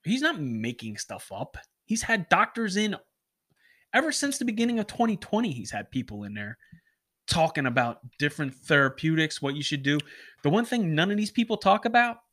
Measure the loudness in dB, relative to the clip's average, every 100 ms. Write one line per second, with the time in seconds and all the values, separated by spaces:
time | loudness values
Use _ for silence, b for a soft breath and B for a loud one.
0 | 0 0 0 0 -4 -2 -4 -6 -10 -10
1 | -10 -12 -10 -10 -10 -12 -20 _ _ -4
2 | 0 -2 2 2 2 -2 -2 0 -2 -4
3 | _ _ _ _ _ b b b b 0
4 | 0 -2 -2 -2 -2 0 0 0 -4 0
5 | 0 0 -2 -2 0 -4 -8 -8 -6 -6
6 | -6 -10 -10 -8 -10 -12 b -20 b b
7 | _ _ -2 2 2 2 0 2 0 -4
8 | -16 -2 -2 -2 -6 -8 2 4 4 2
9 | 0 2 0 -2 -4 -4 -4 -2 0 0
10 | B B B B 2 2 2 0 2 2
11 | 2 0 0 0 0 2 4 4 4 4
12 | 2 -4 _